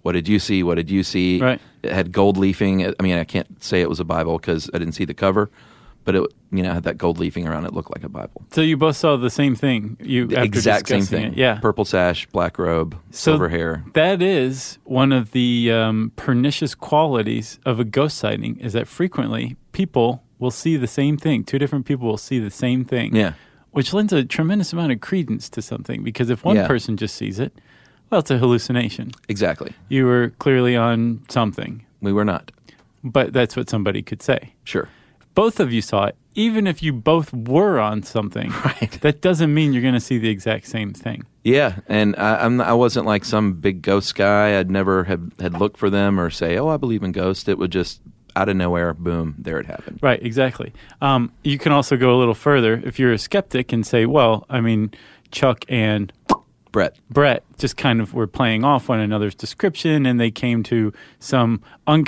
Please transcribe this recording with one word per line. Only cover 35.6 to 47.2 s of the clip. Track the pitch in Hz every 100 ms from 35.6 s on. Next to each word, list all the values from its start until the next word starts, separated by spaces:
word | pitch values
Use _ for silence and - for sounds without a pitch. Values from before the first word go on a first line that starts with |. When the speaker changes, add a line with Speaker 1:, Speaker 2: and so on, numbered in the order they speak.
| 147
Speaker 2:
you | 117
saw | - 104 101
it. | - _ -
Even | 226 220 196
if | 165
you | 165
both | 127 107 165 151
were | 123 113 147 202 147
on | 107 107
something, | - 113 104 - 120 -
Speaker 1:
<laughs> | -
Right. | - 113 -
Speaker 2:
that | 151 151
doesn't | 185 165 160
mean | 151 151
you're | 127
gonna | 127 123
see | - 123
the | 110
exact | 101 113 110 -
same | 113 104
thing. | 101 113 113 - _
Speaker 1:
Yeah, | 113 135 131 92 -
and | 107 104 -
I, | 104 110 117
I'm, | 123
I | 92
wasn't, | 117 120 123 87
like, | 104 -
some | 110 104
big | 87 98 92
ghost | 95 98 - -
guy. | 101 104 104 101
I'd | 92
never | 98 98 95 90
had, | 87 85 -
had | 90 87
looked | 104 -
for | 101
them | 101 101 98
or | 85
say, | - 85 90
"Oh, | 151
I | 151
believe | 127 110
in | 92
ghosts." | 92